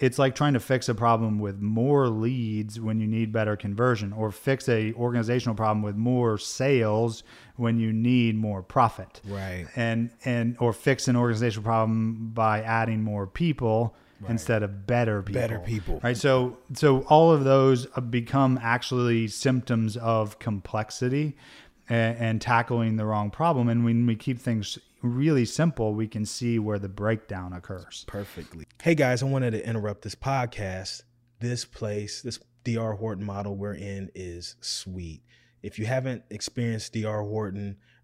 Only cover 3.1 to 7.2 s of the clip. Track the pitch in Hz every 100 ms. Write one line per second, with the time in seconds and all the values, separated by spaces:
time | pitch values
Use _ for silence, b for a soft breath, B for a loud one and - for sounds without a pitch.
3.1 | 110 110 110 107 104 101 101 123 113 101
4.1 | 110 110 98 - 135 - 113 107 113 120
5.1 | 120 113 127 120 107 110 107 104 101 117
6.1 | 123 117 104 - - 131 131 110 107 117
7.1 | 113